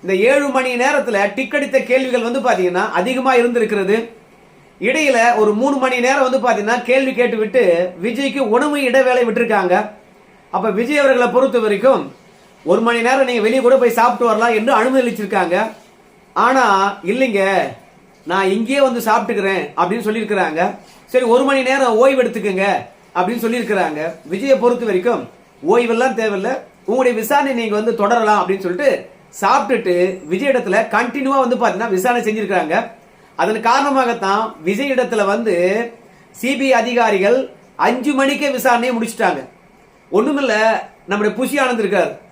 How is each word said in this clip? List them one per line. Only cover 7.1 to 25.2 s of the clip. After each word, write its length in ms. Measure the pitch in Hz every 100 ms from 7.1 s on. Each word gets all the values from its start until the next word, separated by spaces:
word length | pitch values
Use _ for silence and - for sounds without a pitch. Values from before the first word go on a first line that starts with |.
கேட்டுவிட்டு 480 | 220 240 226 214 247 190 170 180 170
விஜய்க்கு 400 | 202 233 277 240 240 233
உணவு 220 | 302 294
இடைவேளை 420 | 262 254 254 254 233
விட்டிருக்காங்க. 500 | 220 226 208 180 185 214 - - - _ _ _
அப்ப 180 | 190 214
விஜய் 300 | 196 240 294
அவர்களை 240 | 277 247 240
பொறுத்த 300 | 240 269 233
வரைக்கும் 440 | 214 202 247 220 143 - - - - _ 147
ஒரு 160 | 202
மணி 180 | 226 233
நேரம் 280 | 226 269 254
நீங்க 140 | 240 214
வெளியே 160 | 262
கூட 160 | 240 262
போய் 200 | 240 233
சாப்பிட்டு 300 | 233 - 240
வரலாம் 280 | 214 233 220
என்று 140 | 226
அனுமதி 300 | 233 240 262
அளிச்சிருக்காங்க. 520 | 240 196 202 196 170 185 226 - - _ _ _ _ -
ஆனா 300 | 226 262 233 196 202 196 175
இல்லைங்க, 360 | 240 262 202 196 190 139 - - - _ _ 151
நான் 240 | 185 190
இங்கேயே 280 | 202 226 277
வந்து 200 | 262 240
சாப்பிட்டுக்கிறேன் 640 | 220 226 214 233 196 190 143 -
அப்படின்னு 280 | 180 226 214
சொல்லியிருக்கிறாங்க. 540 | 220 202 202 165 156 196 - - - -
சரி, 140 | 254 247
ஒரு 100 | 240
மணி 180 | 269 269
நேரம் 340 | 254 269 254 220
ஓய்வு 200 | 262 269
எடுத்துக்கங்க 440 | 240 220 196 185 202 170 - - - 175
அப்படின்னு 280 | 180 240
சொல்லியிருக்கிறாங்க. 560 | 226 240 208 202 160 151 160 165 147
விஜயை 260 | 196 277 262
பொறுத்த 320 | 240 240 220
வரைக்கும் 320 | 185 226 202